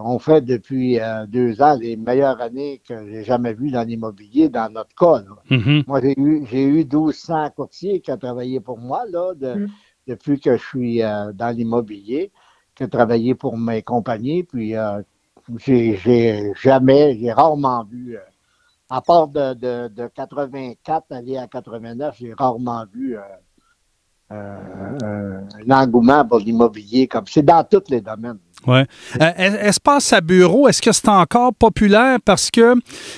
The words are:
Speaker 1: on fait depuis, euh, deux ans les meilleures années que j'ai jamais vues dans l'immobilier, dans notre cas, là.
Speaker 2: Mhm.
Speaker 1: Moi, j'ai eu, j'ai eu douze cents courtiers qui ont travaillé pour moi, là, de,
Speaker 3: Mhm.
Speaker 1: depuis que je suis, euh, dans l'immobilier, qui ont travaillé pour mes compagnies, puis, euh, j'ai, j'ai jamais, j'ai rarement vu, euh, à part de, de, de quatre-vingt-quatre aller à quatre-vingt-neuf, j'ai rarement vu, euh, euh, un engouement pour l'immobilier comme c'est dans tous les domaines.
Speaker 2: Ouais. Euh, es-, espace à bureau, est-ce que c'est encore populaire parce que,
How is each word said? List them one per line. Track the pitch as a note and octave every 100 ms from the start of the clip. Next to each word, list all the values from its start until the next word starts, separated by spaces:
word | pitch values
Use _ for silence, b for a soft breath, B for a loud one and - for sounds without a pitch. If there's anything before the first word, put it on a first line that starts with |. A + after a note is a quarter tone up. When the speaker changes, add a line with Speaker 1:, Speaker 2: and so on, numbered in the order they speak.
Speaker 1:
on | A2 B2
fait | - D#3
depuis, | B2 B2 - C3+ B2+ A#2+
euh, | A2+ A2 G#2+
deux | A#2+ B2 A2
ans | C#3+ C#3
les | A2+ A2+
meilleures | A2+ B2+ C#3 A#2
années | A#2 B2 C#3+ C3+ -
que | A#2 G#2
j'ai | A2
jamais | G#2+ B2 A#2+
vues | A2 C#3+
dans | B2 A2+
l'immobilier, | A#2 A2+ G2 G#2 B2+ D#3
dans | A#2 A2+
notre | A2 A2
cas, | - F3 C3+
là. | G2 G#2 _ C3
Speaker 2:
Mhm. | A2 D3+ B2+
Speaker 1:
Moi, | C3+
j'ai | C3 C3+
eu, | C#3+ D#3 C3
j'ai | B2+
eu | C3+ D3+ D3+
douze | D3 D#3 -
cents | - D#3+ D3
courtiers | - C3+ - F#3 F#3+
qui | -
ont | B2+
travaillé | B2 B2 B2+ C3
pour | A2 A#2
moi, | A#2+ D#3+ B3
là, | E3+ F#3
de, | E3+ C3
Speaker 3:
Mhm. | G3+ G3+ G3+ B _ -
Speaker 1:
depuis | A#2+ - C#3+
que | D3 A#2
je |
suis, | - C3 A#2+ A#2
euh, | A2 G#2 G#2
dans | G2 A#2 A#2+
l'immobilier, | A#2 A#2 G#2+ G#2 G2+ C3+ G3 _ _ _ _
qui | _
ont | C3+
travaillé | - A2+ A#2 A#2
pour | B2+ C3+ A2+
mes | A2+ A2
compagnies, | G2+ A#2+ A2 A2+ B2 E3+
puis, | F3 B2 G#2+ A2
euh, | G#2+ G#2 G2+ _ _ _ - A#2
j'ai, | - B2 A2+ G2+
j'ai | B2+ A#2+ A#2 G#2 G#2 F#2+
jamais, | C3 C3+ C3 C#3 D3 A#2
j'ai | A#2+
rarement | A2+ D#3+ D3 C3+ B2
vu, | G#2+ A#2+ B2 A2
euh, | F#2+ _ _ _ _ _ _
à | C3
part | - E3+ D#3
de, | C#3+ C3+
de, | B2 B2 A#2+ A#2+
de | G#2 A#2+
quatre-vingt-quatre | - C3+ C3 C#3 C3+ B2+ A#2 - D#3+ -
aller | C3 A#2+ C3
à | B2
quatre-vingt-neuf, | C3 A#2 A2 A2+ A#2 D3 -
j'ai | A#2+
rarement | A2 C3 A#2+ B2 A#2 A2
vu, | A2 C3+ A2
euh, | G2 F#2 _ _ _ _ _ _ _ _ _
euh, | G#2 G2+ G2+ G2 G2 G2 C#3 G#2+ G#2 G2+ F#2+ G2 - A2+
un |
engouement | C3+ C3+ A#2 A#2 D3
pour | A#2+ A#2
l'immobilier | G#2 A2+ A#2 G#2+ G2+ A#2+ C3
comme | A#2 G2+
c'est | -
dans | D3 E3+
tous | D3 G3 -
les | B2
domaines. | G#2 A2 A#2 A2 _ _ -
Speaker 2:
Ouais. | B2+ C3+ B B B2
Euh, | D#3+ F3
es-, | F#3 G#3 G#3
espace | - - C#4+ -
à | G#3+
bureau, | E3 F#3 F3+ G#3+ C#4
est-ce | E3+
que | -
c'est | G3+ -
encore | G3 E3+ A#3+ B3
populaire | A3+ A3+ - G#3 G#3 C4 B3
parce | - F3+ -
que, | - A#3 B3 B B B